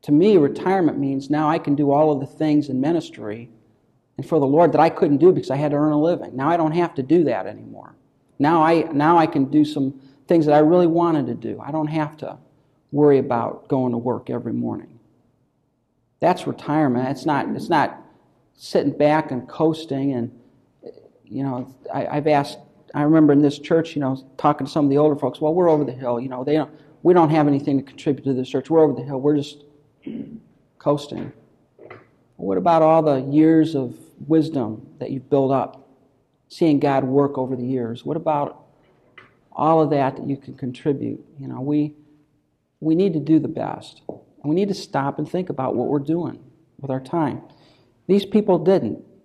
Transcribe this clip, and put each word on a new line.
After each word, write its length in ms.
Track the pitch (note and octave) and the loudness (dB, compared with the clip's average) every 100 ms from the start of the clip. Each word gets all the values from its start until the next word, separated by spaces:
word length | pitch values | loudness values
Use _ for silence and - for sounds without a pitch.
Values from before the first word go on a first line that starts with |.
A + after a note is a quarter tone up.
To 80 | - | 2
me, 260 | D3 G3 G3+ | 4 6 6
retirement 600 | C#3+ - F#3 F#3+ D#3+ C3 | 4 0 -2 0 0 -2
means 320 | C#3 C3+ C3+ | -4 -4 -4
now 200 | D3+ D3+ | -2 0
I 100 | E3 | -2
can 160 | E3 C#3+ | -2 0
do 160 | C#3+ | 2
all 200 | C#3 D#3 | 4 2
of 80 | C#3+ | 0
the 60 | C3+ | -4
things 440 | - D#3 D3+ C#3+ | -6 0 0 0
in 120 | B2+ | -2
ministry 680 | C#3 E3+ D3+ - A2 A2 A#2 _ _ _ _ _ _ - | -2 -2 -4 -14 -12 -12 -14 _ _ _ _ _ _ -14
and 100 | C3+ | -2
for 120 | E3 | 0
the 80 | C#3 | 2
Lord 260 | D3 E3+ | 4 4
that 80 | D3+ | 4
I 80 | D#3+ | 2
couldn't 280 | - F3 C#3+ | 2 0 4
do 140 | F3 | 4
because 200 | D#3+ - | 4 -2
I 60 | C3+ | -4
had 140 | D3+ | -2
to 60 | C#3+ | 0
earn 140 | D3+ | 0
a 100 | D3+ | 2
living. 340 | D#3+ F3 - B2+ | 0 -2 -6 -4
Now 140 | C#3 | -2
I 80 | E3+ | 0
don't 140 | G#3 | 0
have 240 | E3 E3+ - | 0 -2 -4
to 80 | |
do 200 | C3 E3 D3 | 0 2 2
that 200 | A2 F#2+ | -2 -6
anymore. 500 | G#2+ A2 G#2+ - _ _ _ _ _ | -12 -18 -20 -20 _ _ _ _ _
Now 240 | C#3+ E3+ | 0 4
I, 200 | D#3 E3+ - | 4 2 0
now 260 | C#3+ D3 E3+ | 2 4 6
I 100 | D#3+ | 4
can 180 | D#3+ C3+ | 2 2
do 180 | D3+ | 2
some 380 | D3+ - C3+ C3+ - _ _ | 2 0 -4 -6 -20 _ _
things 200 | E3+ D3+ | 2 4
that 80 | D3+ | 4
I 40 | |
really 280 | D3+ F3+ F3 | 6 4 4
wanted 400 | E3 E3+ D#3 B2 | 2 0 0 -2
to 80 | A#2 | -6
do. 260 | A2+ G#2 | -8 -10
I 100 | A2+ | -8
don't 160 | D#3 D3+ | -6 -4
have 300 | D#3 D3 - | -4 -6 -8
to 200 | - G2 _ _ _ _ _ | -14 -14 _ _ _ _ _
worry 280 | C#3+ D3 C#3 | 2 4 4
about 480 | B2+ A#2+ A2 - - | 2 -2 -4 -8 -4
going 240 | C3+ B2+ | -2 -2
to 60 | A#2+ | -2
work 320 | B2 A2 - | -4 -6 -6
every 240 | A#2+ A#2 | -8 -6
morning. 460 | A#2+ A#2+ A2 F2 A2+ _ _ _ _ _ _ _ _ _ _ _ _ | -6 -6 -8 -12 -20 _ _ _ _ _ _ _ _ _ _ _ _
That's 280 | D#3+ F3 - | 0 0 -4
retirement. 600 | C3 - D3 D3 A#2+ B2+ | -10 -4 -2 0 0 -4
It's 160 | C#3 D3 | -6 -2
not, 220 | C#3+ - | -2 -4
it's 200 | G#2+ G#2 | -8 -2
not 320 | D#3+ B2+ - - _ _ _ _ _ | -2 -2 -6 -20 _ _ _ _ _
sitting 420 | - F3+ C#3+ C#3 | -4 -2 -2 0
back 340 | D3 D3+ D3+ | 2 2 -2
and 160 | B2+ - | -8 -10
coasting. 680 | - D#3+ D#3 - C3+ C#3 | -2 0 0 -6 -4 -2
And, 260 | B2+ A#2+ - _ _ _ _ - - _ _ | -4 -6 -10 _ _ _ _ -20 -20 _ _
you 200 | _ - | _ -8
know, 300 | C#3 B2+ B2+ - - | -6 -8 -10 -16 -10
I, 140 | C#3+ B2 | -8 -4
I've 200 | D3 D3+ | -2 0
asked, 320 | D3 C#3+ - - _ _ | 0 0 -10 -20 _ _
I 100 | D3 | -4
remember 300 | D3 D#3+ D3+ | 2 4 6
in 80 | C#3+ | 6
this 180 | D3 C#3+ | 4 0
church, 360 | - E3 D#3+ - | -2 0 0 -6
you 60 | |
know, 220 | C3+ C3 - - | -6 -6 -10 -2
talking 300 | D3+ D3 C#3 | 0 0 -2
to 40 | |
some 140 | E3 C#3+ | 0 2
of 40 | |
the 80 | C#3 | 4
older 180 | D3+ C#3+ | 2 0
folks, 240 | C#3 C3 | -4 -2
"Well, 140 | D3+ | -2
we're 160 | E3+ F3 | 2 2
over 140 | D3+ | 2
the 100 | C3+ | 0
hill. 260 | B2+ B2+ A#2+ | -6 -6 -4
You 100 | C3 | -6
know, 140 | B2+ | -8
they 120 | C3 D#3 | -2 -2
don't, 160 | C#3 - _ _ | -2 -10 _ _
we 100 | E3 | 4
don't 160 | F3+ D#3+ | 6 6
have 180 | D#3+ D3 | 4 4
anything 300 | C#3 C#3 C#3 | 2 0 -2
to 60 | |
contribute 400 | C3+ - - C3+ C3+ | -2 -8 -4 -4 -2
to 80 | |
this 160 | B2+ B2+ | -4 -2
church. 200 | C3 C3 | -6 0
We're 140 | D#3+ | 4
over 100 | D#3 | 4
the 100 | B2 | 2
hill. 180 | B2+ C3+ | -6 -2
We're 160 | C#3 D3+ | 0 0
just 260 | C#3 - - _ _ _ - A3+ - - _ _ _ _ | -2 -12 -20 _ _ _ -14 -14 -14 -16 _ _ _ _
coasting." 540 | - C#3+ - - - - _ _ _ _ - - _ _ _ _ | -2 -2 -4 -12 -12 -14 _ _ _ _ -20 -20 _ _ _ _
What 220 | F#3 F#3+ | -2 0
about 240 | F3+ E3 | 2 4
all 220 | D#3 E3 | 6 4
the 180 | D#3 C3+ | 4 0
years 540 | C3+ C#3+ D#3 D#3+ D#3 D3+ | 0 2 4 4 2 -2
of 200 | B2 B2 - _ C#3 | -6 -10 -20 _ 0
wisdom 600 | D#3+ D#3 C#3+ A2 A2 - - | 0 2 -4 -6 -8 -14 -14
that 120 | C3 | -10
you've 180 | C3+ B2 | -10 -2
built 220 | C#3 C3+ | 0 2
up, 360 | C3+ A2 - _ _ _ _ _ _ _ | 0 -2 -10 _ _ _ _ _ _ _
seeing 300 | - E3+ C#3+ | -2 2 2
God 240 | C#3+ C3+ | 2 0
work 340 | C3 C3+ C#3 C#3 | 0 0 0 -2
over 180 | B2+ B2 | -6 -6
the 100 | B2 | -6
years? 380 | C3 A#2 A#2 | -4 -6 -8
What 140 | - D#3 | -8 -6
about 480 | E3 D3+ A2+ - _ _ _ _ _ - - _ _ | -2 -2 -4 -10 _ _ _ _ _ -20 -20 _ _
all 280 | - D3 D#3+ | -4 0 2
of 80 | D3+ | 2
that 260 | C#3+ C3+ C3+ | 0 -2 -4
that 100 | - | -8
you 100 | C3+ | -8
can 180 | - B2+ | -10 -12
contribute? 680 | B2+ B2 D#3 C3+ A#2 G#2+ - - | -10 -6 -4 -4 -6 -10 -16 -18
You 80 | C3+ | -14
know, 140 | B2 | -10
we, 320 | C3+ D3+ D3 D3 _ _ _ _ _ _ _ _ | -4 -2 -2 -8 _ _ _ _ _ _ _ _
we 160 | D#3 D#3+ | -2 0
need 180 | G3 | 0
to 60 | D#3+ | -2
do 200 | C#3+ D#3+ | 2 2
the 80 | - | 2
best. 540 | - - - - - _ | -6 -8 -10 -16 -20 _
And 420 | - _ _ C#3+ | -18 _ _ -4
we 60 | E3 | -2
need 140 | G3+ | -2
to 40 | |
stop 460 | G3 - - C#3 C#3 | -4 -6 -4 -4 -6
and 100 | D3+ | -6
think 200 | F3+ F3+ | -6 -6
about 260 | D3 C3 G#2 | -4 -4 -2
what 120 | A#2 | -2
we're 120 | D3 | -2
doing 440 | C#3 E3 D#3+ - - _ _ _ | -2 -4 -4 -10 -20 _ _ _
with 100 | C3+ | -8
our 100 | C3 | -8
time. 440 | C3 E3+ D3 - - _ _ _ _ _ - | -4 -4 -4 -6 -14 _ _ _ _ _ 0
These 180 | G3 F#3+ | 0 2
people 320 | G#3 G#3 F3 | 0 2 2
didn't. 460 | D#3 F#3+ A#2 - - _ | 4 2 0 -8 -14 _